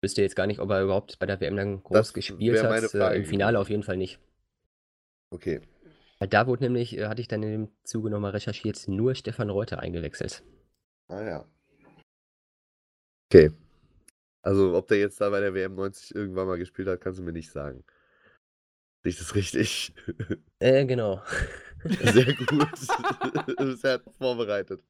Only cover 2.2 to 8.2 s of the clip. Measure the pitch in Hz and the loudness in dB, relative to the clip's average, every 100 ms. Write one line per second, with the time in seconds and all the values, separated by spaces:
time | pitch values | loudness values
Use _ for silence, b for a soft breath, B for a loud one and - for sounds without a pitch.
2.2 | - 90 107 113 110 110 110 101 107 101 | -8 -2 2 4 4 2 0 0 2 2
3.2 | 98 98 98 117 98 101 98 92 92 - | -2 2 2 2 0 -4 -4 -4 -4 -8
4.2 | _ _ _ _ _ _ _ _ _ _ | _ _ _ _ _ _ _ _ _ _
5.2 | _ 87 95 76 - _ b b b b | _ -10 -4 -4 -6 _ b b b b
6.2 | 98 104 123 120 123 123 120 110 107 110 | 2 2 2 0 0 0 -2 -4 -6 -6
7.2 | 117 110 107 107 107 _ - 117 110 104 | -6 -4 -4 -4 -8 _ -10 -6 -4 -4